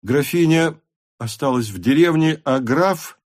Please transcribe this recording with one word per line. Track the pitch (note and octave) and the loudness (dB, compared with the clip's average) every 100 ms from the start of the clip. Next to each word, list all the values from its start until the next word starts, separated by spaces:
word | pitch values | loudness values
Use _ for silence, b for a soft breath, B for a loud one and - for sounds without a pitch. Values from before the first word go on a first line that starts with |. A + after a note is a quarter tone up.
Графиня | F#2+ C3+ C#3 E3+ E3 D#3+ E3 D#3 _ _ _ _ | 0 -2 0 0 2 2 0 -4 _ _ _ _
осталась | A#2 - C#3 B2+ A2+ | -12 -6 -2 -2 -4
в | G2 | -4
деревне, | F#2 C#3 F3 D#3+ D#3+ D#3 - | 0 2 4 4 0 0 -2
а | C3 | -2
граф | B2 C3+ F#3 F#3 - - _ | 0 0 0 -2 -8 -20 _